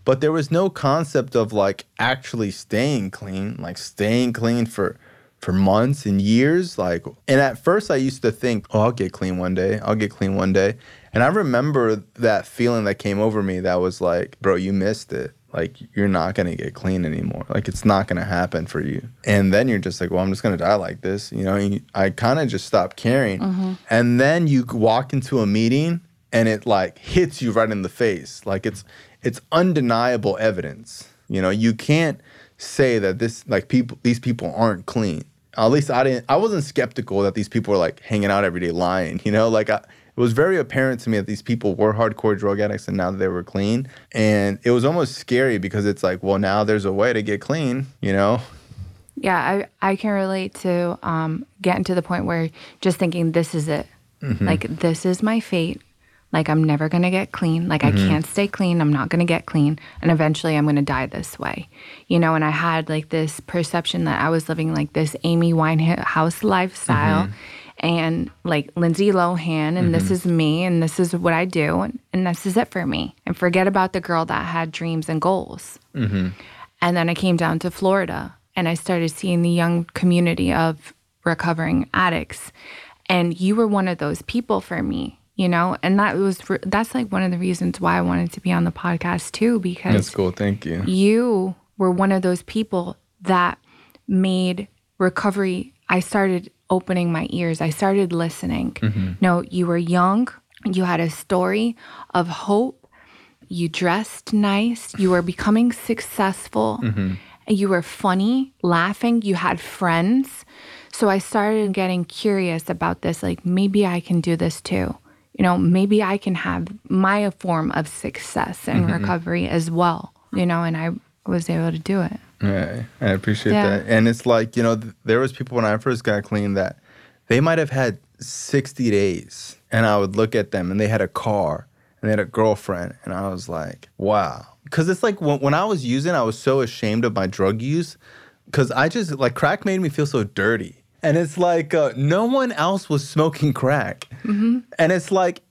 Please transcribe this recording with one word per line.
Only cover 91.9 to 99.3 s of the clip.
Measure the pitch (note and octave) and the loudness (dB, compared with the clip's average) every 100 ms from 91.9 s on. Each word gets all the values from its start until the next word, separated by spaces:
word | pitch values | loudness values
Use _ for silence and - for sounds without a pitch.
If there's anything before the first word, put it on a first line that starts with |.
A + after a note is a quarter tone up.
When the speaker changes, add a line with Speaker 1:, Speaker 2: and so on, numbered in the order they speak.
Speaker 2:
one | F3+ G3 | 2 2
of | F#3+ | 2
those | F3+ F3+ | 2 -2
people | - A3 G#3+ F#3 F3 - _ _ | -2 -4 -2 -4 -4 -10 _ _
that | F#3 F#3 F3+ - _ _ _ _ - | 0 2 2 -2 _ _ _ _ -2
made | F#3+ F#3+ F#3 F#3 F3+ G3+ _ _ - | 0 2 2 0 -2 -8 _ _ -2
recovery, | F#3 - G3+ G3 F#3+ F3+ - _ - | 0 2 0 0 -2 -2 -6 _ -2
I | F#3 | -2
started | - G#3 G3 F3+ - - - | 0 2 2 0 -4 -12 -2
opening | F#3 F#3 F3+ F3 | -2 0 0 0
my | D#3+ - | 0 -2
ears. | F3+ E3+ D#3+ | -4 -2 -2
I | D#3+ | -2
started | D3+ G3 G3+ F3+ | 0 2 2 0
listening. | E3+ E3 - - - - | 0 -4 -4 -4 -4 -4
Speaker 1:
Mm-hmm. | - G#2+ G2+ F#2 F#2 | -4 -2 -2 -4 0
Speaker 2:
No, | F#3 | 2